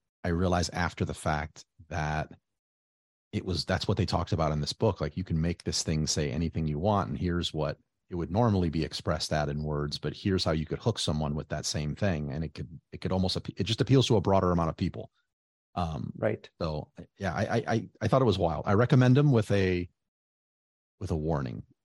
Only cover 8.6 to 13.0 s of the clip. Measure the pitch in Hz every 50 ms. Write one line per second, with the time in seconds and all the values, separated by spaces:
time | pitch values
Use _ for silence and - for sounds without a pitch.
8.6 | 90 82 76 80 78 - - - - 92 82 76 - - 85 76 73 71 71 76
9.6 | 76 76 76 73 73 71 - - - 76 71 - - 104 95 92 - 90 78 80
10.6 | 78 - 78 - - 120 107 - - - 80 76 78 71 73 76 71 - - 73
11.6 | - - - 80 73 76 71 - 104 98 85 76 76 71 65 78 80 78 - -
12.6 | 71 - 76 - - _ - 85